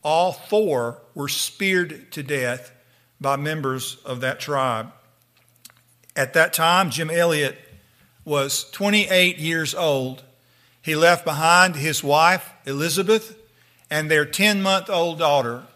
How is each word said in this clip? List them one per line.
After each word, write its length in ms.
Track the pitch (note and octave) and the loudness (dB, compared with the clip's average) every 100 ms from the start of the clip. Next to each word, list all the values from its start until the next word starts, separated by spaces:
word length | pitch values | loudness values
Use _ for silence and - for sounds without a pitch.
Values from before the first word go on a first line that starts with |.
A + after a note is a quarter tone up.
all 280 | D3+ D#3+ F3+ | 0 2 2
four 640 | D#3 - G#3 G#3+ C3+ A#2 A#2 _ | -2 -2 0 2 0 -2 -8 _
were 140 | - C#3 | -10 -6
speared 840 | - - - G3 F#3 E3+ D#3 - | -4 -6 -4 0 0 -2 -8 -16
to 100 | - | -14
death 480 | C#3 C#3+ B2 B2 - _ _ _ _ _ | -6 -4 -2 -6 -10 _ _ _ _ _
by 140 | C#3 C#3 | -2 -2
members 600 | D3 D#3 C3+ C3 A#2+ - | -2 -4 -4 -4 -8 -12
of 160 | - B2 | -12 -6
that 180 | C3 B2+ | -6 -6
tribe. 540 | - C#3+ C3 A2+ A2+ _ _ _ _ _ _ _ - _ _ _ _ | -4 -2 0 -2 -6 _ _ _ _ _ _ _ -20 _ _ _ _
At 200 | - C3+ | -4 -2
that 180 | E3 D#3+ | 2 2
time, 380 | - E3 F3+ F#3 | 2 2 2 0
Jim 200 | C#3+ D#3 | -4 -4
Elliot 480 | E3+ E3+ D3+ C#3 - - - _ _ _ _ | 0 0 0 -2 -6 -20 -20 _ _ _ _
was 460 | - C#3+ C#3 - - | -4 -4 -2 -4 -8
twenty-eight 680 | - G3+ G#3 G3+ F#3 F3+ E3+ | -4 0 2 2 2 2 0
years 360 | D#3 E3 D3+ | -4 -2 -4
old. 480 | F3+ E3 C#3 C3 C3 - _ _ _ _ _ | -2 0 0 -4 -10 -18 _ _ _ _ _
He 140 | - | -4
left 300 | D#3 E3 E3+ | 4 4 4
behind 500 | E3 D3+ D#3+ F3 F#3 | 0 0 4 6 6
his 300 | D3+ D3+ D3 | 2 -4 -4
wife, 480 | C#3+ D3 E3 F#3 - - - | 0 4 4 2 -4 -18 -10
Elizabeth, 680 | C#3 E3 D#3 F#3+ A3 A3 - _ _ _ _ _ | -4 -2 -2 0 0 0 -20 _ _ _ _ _
and 180 | D3+ D3+ | -6 0
their 180 | D#3 D3 | 0 0
ten-month-old 920 | - G#3 G3+ F#3+ F#3+ - F#3 E3+ D#3+ | 0 0 2 0 0 0 -2 -2 0
daughter. 460 | D#3+ C#3+ A#2+ A#2+ - | 2 2 0 -8 -14